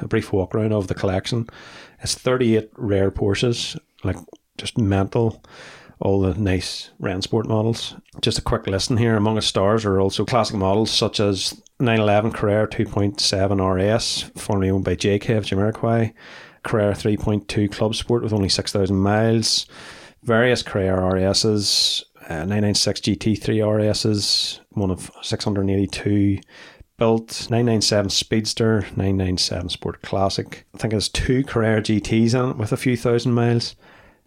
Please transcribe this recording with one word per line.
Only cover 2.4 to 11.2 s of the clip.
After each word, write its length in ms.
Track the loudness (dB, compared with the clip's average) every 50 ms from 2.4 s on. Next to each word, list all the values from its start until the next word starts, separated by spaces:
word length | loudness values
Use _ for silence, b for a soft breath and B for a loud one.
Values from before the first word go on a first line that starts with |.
| 4 4 4 2 0 -2 -10
rare 340 | -6 -2 0 2 2 2 2
Porsches, 680 | 0 0 0 0 0 2 0 0 0 -2 -4 -8 -10 -12 _ _ _ _ -4
like, 120 | -4 -4 -4 -8 -20 -20 _ _ _ -16 -12
just 180 | -10 -6 -2 0
mental. 640 | 2 2 2 2 0 0 2 2 0 0 -2 -4 B B B B B B B B B B B B
All 200 | 0 0 2 2
the 100 | 2 2
nice 560 | 0 0 0 0 0 0 -2 -6 -10 -10 -14 -16 _ -8
Rennsport 460 | -6 -4 -4 -4 -4 -2 -2 0 2
models. 480 | 2 2 2 2 2 0 -2 -4 -10 -12 -16 -20 _ -8 -2
Just 160 | -2 -2 0 0
a 40 |
quick 240 | -2 -2 -2 -2 0
listen 300 | -2 -2 -2 0 0 2
here. 200 | 2 2 4 4
Among 200 | 2 2 2 0
its 100 | 0 0
stars 380 | 0 0 2 2 4 2 2 2
are 160 | 2 2 2
also 240 | 2 2 0 -2 -2
classic 320 | 0 2 0 0 0 0
models 340 | 0 0 2 2 2 2 0
such 300 | 0 0 0 0 0 0